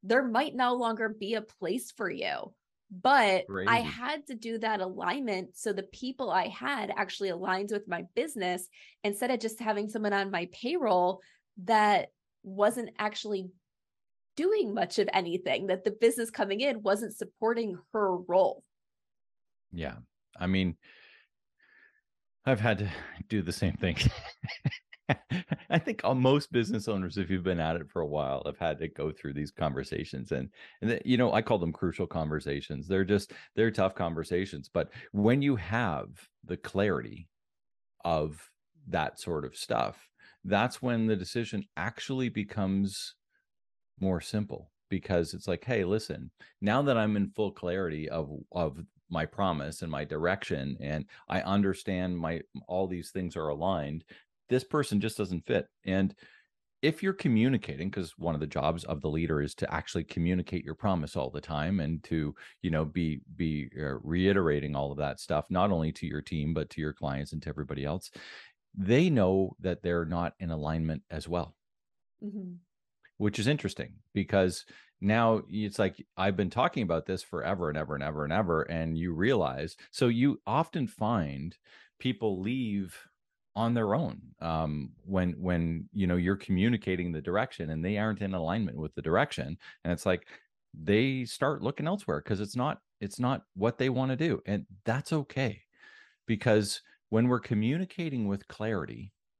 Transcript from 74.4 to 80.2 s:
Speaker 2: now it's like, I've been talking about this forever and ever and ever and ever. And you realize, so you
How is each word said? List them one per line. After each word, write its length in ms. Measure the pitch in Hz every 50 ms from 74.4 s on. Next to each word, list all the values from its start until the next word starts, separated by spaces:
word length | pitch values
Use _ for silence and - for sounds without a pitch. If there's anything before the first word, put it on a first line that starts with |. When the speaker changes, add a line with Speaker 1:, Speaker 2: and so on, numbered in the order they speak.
| 95 92 87 - - - - - - _ _ _
Speaker 2:
now 400 | - 98 110 113 117 113 113 107 - -
it's 300 | 87 107 107 101 98 -
like, 260 | 107 95 98 - - _ _ -
I've 180 | 95 98 98 90
been 140 | 101 90
talking 320 | - 117 131 170 - - 110
about 240 | 85 82 80 76 -
this 160 | 92 95 -
forever 440 | - - 82 - 80 101 90 87 78
and 80 | 73 76
ever 180 | 76 71 76
and 80 | 69 69
ever 200 | 76 76 76 76
and 80 | 73 80
ever. 280 | 101 110 85 82 80 -
And 320 | - 82 82 82 80 82 80
you 140 | 85 90 82
realize, 640 | 78 92 117 135 104 85 69 64 67 76 - - - - -
so 160 | - - 139 123
you 320 | 120 117